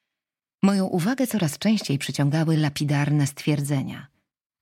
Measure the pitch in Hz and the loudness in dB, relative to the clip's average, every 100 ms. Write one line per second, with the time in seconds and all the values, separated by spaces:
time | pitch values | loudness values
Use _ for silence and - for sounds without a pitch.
0 | _ _ _ _ _ _ 196 202 185 185 | _ _ _ _ _ _ 2 2 0 0
1 | 185 269 254 214 156 - 208 214 - 139 | 0 0 0 0 -2 0 0 0 0 -4
2 | - 139 143 160 160 156 151 - 147 143 | -4 0 0 2 2 2 0 -2 -2 0
3 | 143 147 139 - - 147 143 139 - - | 2 2 0 -2 -2 -2 0 -2 -4 -8
4 | - _ _ _ _ _ | -16 _ _ _ _ _